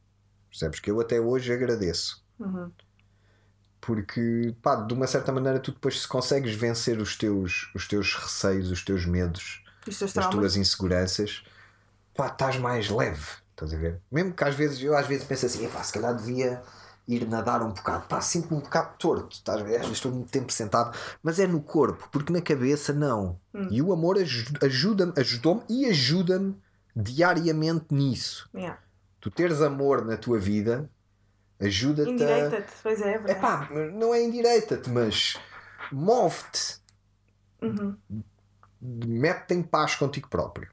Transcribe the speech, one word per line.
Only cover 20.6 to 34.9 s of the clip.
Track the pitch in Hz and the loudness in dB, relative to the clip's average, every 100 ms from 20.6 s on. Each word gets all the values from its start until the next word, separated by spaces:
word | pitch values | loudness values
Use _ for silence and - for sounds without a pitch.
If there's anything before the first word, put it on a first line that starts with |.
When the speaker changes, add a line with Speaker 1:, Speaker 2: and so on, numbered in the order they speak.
| 107 120 117 - - - | 2 2 2 -4 -12 -6
Speaker 1:
mas | 156 165 | -2 2
é | 185 | 2
no | 165 | 2
corpo, | - 156 143 156 - | 2 4 4 2 -4
porque | 143 147 | -4 0
na | 170 | 0
cabeça | 165 143 127 143 - | 2 2 4 2 2
não. | 143 147 110 92 87 - | 2 2 2 0 -4 -10
Speaker 2:
Hum. | 202 190 | -8 -2
Speaker 1:
E | 110 | 0
o | 175 | 2
amor | 170 165 196 | 2 2 2
aju-, | 175 120 117 147 | 2 -2 -6 0
ajuda-me, | 139 131 185 202 175 147 | 2 2 2 2 2 2
ajudou-me | 120 120 160 220 - | 0 2 2 2 0
e | 247 269 | 0 2
ajuda-me | 160 123 175 180 185 196 196 _ _ _ 117 | 4 4 2 2 2 0 -4 _ _ _ -4
diariamente | 104 131 175 180 165 156 156 165 160 | -2 2 4 4 2 2 2 0 0
nisso. | 139 139 107 - - - | 2 2 2 0 -2 -6
Speaker 2:
Yeah. | 190 180 - _ _ _ _ | -10 -10 -10 _ _ _ _
Speaker 1:
Tu | 104 | -6
teres | - 175 147 | 0 2 2
amor | 147 139 139 131 | 2 2 2 2
na | 110 110 | 0 -4
tua | 123 113 | 0 0
vida | 98 104 104 123 151 - _ _ _ _ _ - | 2 2 2 0 -4 -14 _ _ _ _ _ -6
Ajuda-te | 101 95 131 151 185 | -2 0 0 2 0
a | |
Speaker 2:
Endireita-te, | 247 147 147 147 208 202 - | 2 4 4 2 -2 -6 -8
pois | 220 220 | -2 0
é, | 202 | 0
é | 214 | 0
verdade. | 208 | 0
Speaker 1:
Epá, | - 247 151 143 147 156 | 0 2 0 -2 -4 -4
não | 208 226 | 0 2
é | 240 | 4
endireita-te, | 233 240 233 226 208 120 | 2 2 4 4 4 -2
mas | 127 | 0